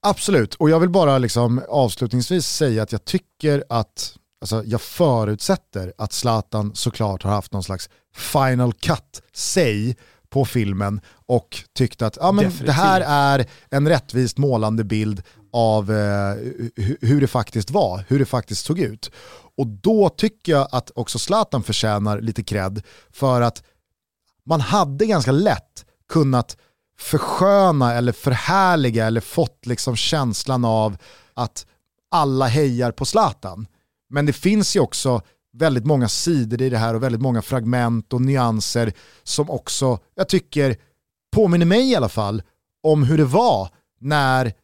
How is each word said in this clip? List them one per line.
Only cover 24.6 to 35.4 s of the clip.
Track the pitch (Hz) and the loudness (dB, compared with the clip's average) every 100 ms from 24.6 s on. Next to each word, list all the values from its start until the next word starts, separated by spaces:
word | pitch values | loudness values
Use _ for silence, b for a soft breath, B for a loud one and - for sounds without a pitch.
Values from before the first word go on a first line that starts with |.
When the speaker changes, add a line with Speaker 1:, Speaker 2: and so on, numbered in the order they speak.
Speaker 1:
hade | 113 202 165 139 220 | 2 2 0 0 0
ganska | 190 120 | 2 2
lätt | 139 202 120 _ - - _ _ | 2 2 0 _ -20 -20 _ _
kunnat | 160 139 127 - - _ _ _ _ | 0 2 0 -2 -10 _ _ _ _
försköna | - 151 - - 185 202 190 147 123 | -4 -2 -2 0 4 6 6 4 2
eller | 120 123 | 2 0
förhärliga | 117 - 120 - 190 185 170 131 113 110 | 0 -2 -2 0 2 4 4 2 2 0
eller | 113 | 0
fått | - - 156 _ - | -2 -2 -2 _ -8
liksom | 120 - 117 | -4 -4 -2
känslan | - 160 127 101 - 131 | -2 0 -2 -4 -2 0
av | 120 110 107 98 b b b | 2 2 0 -4 b b b
att | - 120 - - _ _ _ _ | -8 -8 -8 -18 _ _ _ _
alla | 175 143 131 131 | 0 2 2 2
hejar | 123 143 120 120 | 2 2 2 -2
på | - | -2
Zlatan. | 135 214 196 110 98 90 110 _ _ _ _ | -2 2 2 -2 -14 -12 -16 _ _ _ _
Men | 143 147 | -2 0
det | |
finns | - 185 214 196 196 | 2 2 2 2 2
ju | |
också | 139 - 135 123 b b | 0 0 -2 -2 b b